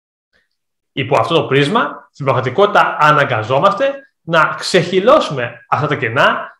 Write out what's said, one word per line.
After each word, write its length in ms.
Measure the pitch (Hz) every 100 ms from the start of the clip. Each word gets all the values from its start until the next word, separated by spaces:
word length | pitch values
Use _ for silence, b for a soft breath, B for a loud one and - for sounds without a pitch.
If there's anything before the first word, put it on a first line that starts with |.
| _ _ _ _ _ _ _ _ _
Υπό 260 | - 120 135
αυτό 160 | -
το 120 | 165 120
πρίσμα, 600 | 135 143 220 285 - -
στην 140 | -
πραγματικότητα 720 | 135 123 123 123 202 202 - -
αναγκαζόμαστε 920 | 151 151 135 117 104 135 190 196 277 277 - _
να 340 | - 165 151 -
ξεχυλώσουμε 1080 | - 185 156 185 208 294 - 139 120 - -
αυτά 180 | 135 147
τα 80 |
κενά, 640 | 147 120 123 190 247 - -